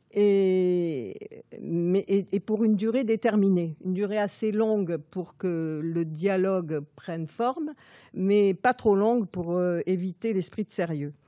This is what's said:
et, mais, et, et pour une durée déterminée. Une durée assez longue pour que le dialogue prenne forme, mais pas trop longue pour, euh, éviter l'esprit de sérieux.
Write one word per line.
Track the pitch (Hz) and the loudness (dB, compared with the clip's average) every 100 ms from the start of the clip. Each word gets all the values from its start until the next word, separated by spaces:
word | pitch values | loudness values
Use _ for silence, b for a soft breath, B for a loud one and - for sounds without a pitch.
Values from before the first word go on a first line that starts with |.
| B | B
et, | 202 208 196 190 185 180 180 170 143 104 - - - - - | 2 4 4 4 2 2 0 0 -4 -6 -10 -16 -18 -18 -12
mais, | 147 170 170 185 - | -4 -2 0 0 2
et, | 202 - | 0 0
et | 196 | -4
pour | - 214 | -2 0
une | 226 208 | 2 2
durée | 220 240 | 2 0
déterminée. | 226 220 233 208 196 180 165 151 | 0 0 2 4 4 4 0 -6
Une | 185 | -6
durée | 185 202 214 | -4 -2 -2
assez | 202 - 220 | -4 -2 -2
longue | 208 220 214 175 160 | 0 0 0 -2 -4
pour | - 185 170 - | -6 -10 -10 -6
que | 185 170 160 156 | -4 -2 -4 -4
le | 165 165 165 | -4 -4 -4
dialogue | 156 196 190 190 190 160 151 143 - | -2 -2 0 0 0 -2 -6 -8 -14
prenne | - 165 160 | -10 -8 -8
forme, | - 240 262 302 285 B B B | -4 -4 -2 -6 -10 B B B
mais | - 190 208 202 | -2 2 4 4
pas | 185 - | 2 0
trop | - 220 196 | 2 2 4
longue | 214 247 196 | 4 2 0
pour, | 180 170 | -4 -4
euh, | 175 180 170 | 0 0 0
éviter | - 185 185 175 226 | 0 -2 -2 -6 -4
l'esprit | 190 170 - | -2 -4 -6
de | 208 | -8
sérieux. | - 170 151 143 143 | -4 -4 -4 -6 -10